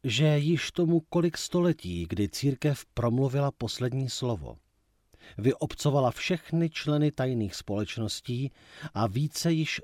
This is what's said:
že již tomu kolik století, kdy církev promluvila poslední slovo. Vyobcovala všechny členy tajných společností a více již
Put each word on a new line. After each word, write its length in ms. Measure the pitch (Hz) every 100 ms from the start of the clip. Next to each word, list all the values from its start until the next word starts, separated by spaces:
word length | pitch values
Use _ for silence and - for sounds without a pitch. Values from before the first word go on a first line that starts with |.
že 340 | 131 107 151 147
již 320 | 147 160 -
tomu 300 | - 165 170
kolik 380 | - 175 170 -
století, 680 | - 180 175 - 90 87 85
kdy 200 | - 101
církev 580 | - 139 131 151 139 -
promluvila 560 | - 117 123 135 139 139
poslední 600 | - 117 - 123 131 127
slovo. 480 | - 123 104 62 - _ _ _ _ _ - - 113
Vyobcovala 720 | 117 - 151 - 147 139 127
všechny 600 | - - 175 - 165 165
členy 420 | - 151 147 151
tajných 420 | - 131 120 101
společností 1000 | - - 101 104 - 107 - - 123 135 _ - - 156
a 120 | 98 110
více 460 | 107 151 - 165
již 280 | 160 156 -